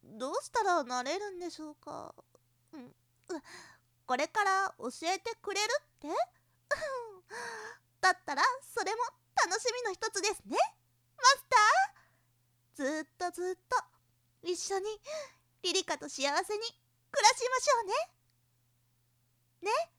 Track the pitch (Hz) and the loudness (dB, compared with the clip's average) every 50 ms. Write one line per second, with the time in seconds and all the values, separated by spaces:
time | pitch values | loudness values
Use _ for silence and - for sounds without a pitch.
0 | _ - 180 220 254 269 339 494 - - - 466 427 392 359 339 294 240 247 247 | _ -20 -12 -10 -8 -4 -4 -6 -6 -2 -2 0 2 4 2 2 0 -2 -4 -4
1 | 247 262 311 392 415 415 381 349 359 349 - - 311 302 302 _ _ 302 - - | -2 -2 -2 -4 -4 -6 -10 -8 -10 -10 -10 -10 -14 -14 -16 _ _ -14 -12 -12
2 | - - - - - _ _ - _ _ _ _ _ _ - 311 247 - - _ | -12 -14 -16 -20 -20 _ _ -20 _ _ _ _ _ _ -18 -18 -18 -18 -20 _
3 | _ _ _ _ _ _ 370 302 - - - - - - - _ _ _ _ _ | _ _ _ _ _ _ -10 -10 -10 -12 -20 -20 -20 -20 -20 _ _ _ _ _
4 | _ - 269 254 294 330 _ 440 403 392 381 381 392 381 - _ - 247 247 - | _ -2 0 0 0 0 _ 0 2 4 4 2 2 0 -4 _ -10 -10 -10 -4
5 | - 330 381 381 _ 466 453 _ - - 392 381 415 440 494 587 _ _ _ _ | 0 0 0 0 _ -8 -10 _ -6 -4 -2 -2 0 0 0 -2 _ _ _ _
6 | - 294 349 494 698 740 _ _ _ _ _ _ _ _ 587 587 622 587 539 508 | -10 -6 -2 -2 -4 -4 _ _ _ _ _ _ _ _ -4 -4 -2 -6 -6 -8
7 | 466 453 403 370 359 _ 381 480 480 466 466 440 427 440 466 - _ _ _ _ | -8 -10 -14 -20 _ _ -12 -10 -10 -10 -10 -10 -12 -14 -16 -18 _ _ _ _
8 | - 370 370 370 _ - 285 269 311 480 494 523 - - - 466 403 - 427 453 | 2 2 2 2 _ -6 0 2 4 4 2 0 -8 -8 -4 -4 -2 -2 -2 -2
9 | 494 508 - _ _ _ _ - - 359 359 427 - 381 427 508 494 440 370 - | -4 -6 -6 _ _ _ _ 0 2 2 0 -2 -2 -2 -4 -2 -4 -4 -4 -2
10 | - 440 - 403 349 392 - - - 196 254 392 679 906 - _ _ _ _ _ | -4 -4 -4 0 -2 -2 -2 -2 -6 -4 2 2 2 0 0 _ _ _ _ _
11 | _ _ _ - 539 494 554 539 - _ 523 466 415 440 554 719 762 831 - - | _ _ _ 4 6 6 6 6 2 _ 6 6 8 8 6 6 4 2 -2 -16
12 | _ _ _ _ _ _ _ _ _ _ _ _ _ _ _ - 277 262 302 311 | _ _ _ _ _ _ _ _ _ _ _ _ _ _ _ -4 -4 -2 -2 -4
13 | 311 _ _ _ 370 349 349 - 349 370 370 _ _ _ 508 480 - - _ _ | -6 _ _ _ -8 -6 -6 -4 -6 -6 -6 _ _ _ -2 -2 -2 -4 _ _
14 | _ _ _ _ _ _ _ _ - 330 359 330 - - 381 392 370 427 440 415 | _ _ _ _ _ _ _ _ -4 -4 -4 -4 -2 -4 -2 -2 -2 -4 -8 -8
15 | _ 539 605 622 587 523 - _ _ _ _ _ - 359 330 381 359 - 320 285 | _ -10 -8 -8 -8 -12 -16 _ _ _ _ _ -2 0 0 0 0 0 -4 -4
16 | - 302 - - 269 277 285 330 381 - 427 415 453 466 - _ _ _ _ _ | -4 -10 -6 -2 -2 2 2 2 0 0 -4 -6 -6 -8 -10 _ _ _ _ _
17 | _ _ - - 453 440 508 - 494 494 508 508 - 587 554 466 453 370 415 539 | _ _ -2 6 6 6 6 6 0 0 0 0 2 4 2 2 2 0 -2 -2
18 | 679 - _ _ _ _ _ _ _ _ _ _ _ _ _ _ _ _ _ _ | -2 -4 _ _ _ _ _ _ _ _ _ _ _ _ _ _ _ _ _ _
19 | _ _ _ _ _ _ _ _ _ _ _ _ - 392 453 571 679 - _ | _ _ _ _ _ _ _ _ _ _ _ _ -4 -2 0 0 -2 -4 _